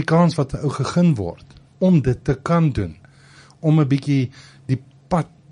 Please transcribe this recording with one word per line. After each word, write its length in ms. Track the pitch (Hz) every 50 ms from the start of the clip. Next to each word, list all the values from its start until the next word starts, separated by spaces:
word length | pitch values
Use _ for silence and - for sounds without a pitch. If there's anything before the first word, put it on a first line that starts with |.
die 40 | 151
kans 320 | - 156 165 175 165 -
wat 180 | - 139 - -
'n 80 | - -
ou 60 | 143
gegee 440 | 123 - 131 - - 175 175 175 147
word 300 | 107 95 85 82 - - - - - _ _ _ -
om 220 | 185 185 180 156
dit 240 | 123 127 123 - -
te 100 | - 135
kan 360 | - - - 170 170 165 151
doen, 260 | - 110 98 82 78 - _ - _ _ _ _ - - - - _ _
om 200 | - 156 156 160
'n 80 | 151 127
bietjie 420 | 139 139 - 147 143 135 127 120 - - - - - - -
die 120 | - 135 - - _ _ _ _ -
pad, 180 | 180 170 - - _ _ _ -